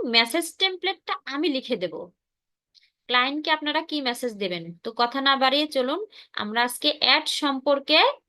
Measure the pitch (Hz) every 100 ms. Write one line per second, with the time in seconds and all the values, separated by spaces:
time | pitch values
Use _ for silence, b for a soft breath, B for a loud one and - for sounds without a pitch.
0 | 294 226 233 330 330 - 381 359 370 381
1 | - 381 262 277 339 262 254 196 175 -
2 | 180 _ _ _ _ _ _ _ b _
3 | - 247 262 302 320 311 294 302 320 302
4 | 262 240 247 208 196 175 170 170 226 226
5 | 240 269 269 269 262 285 302 269 254 339
6 | 427 B B - 208 226 247 - 294 294
7 | 247 294 302 - 294 269 285 277 277 311
8 | 494 -